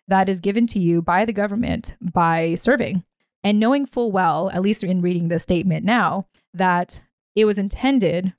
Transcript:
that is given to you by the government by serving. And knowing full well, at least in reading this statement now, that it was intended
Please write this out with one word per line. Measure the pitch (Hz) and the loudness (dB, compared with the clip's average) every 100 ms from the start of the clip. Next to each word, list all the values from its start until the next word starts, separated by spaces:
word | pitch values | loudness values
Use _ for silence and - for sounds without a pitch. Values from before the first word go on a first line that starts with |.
| - | -2
that | 190 190 | 0 2
is | 185 | 0
given | 190 208 233 | -2 0 0
to | 202 | 0
you | 170 170 | 2 2
by | 170 180 220 | 2 0 0
the | |
government | 202 202 202 240 - - - | -2 -2 -2 -4 -4 -6 -6
by | 180 180 165 165 165 | -4 0 2 2 0
serving. | 170 - 269 139 190 - _ _ _ | 0 2 0 0 -6 -8 _ _ _
And | 202 208 | 0 2
knowing | 226 285 277 | 2 2 -2
full | - 233 | -4 -2
well, | 190 175 151 190 | 0 0 0 -2
at | 175 | -2
least | 196 214 | 0 0
in | 175 185 | 0 0
reading | 175 180 165 | 0 0 0
this | 170 | -2
statement | - 175 185 160 | 0 0 0 0
now, | 175 240 202 190 - _ _ | 0 2 0 -2 -8 _ _
that | 175 185 175 175 - _ _ _ - | -2 0 0 -2 -8 _ _ _ 0
it | 214 | 2
was | 202 | 2
intended | 196 - 262 269 185 165 185 | -2 -2 0 2 2 0 -4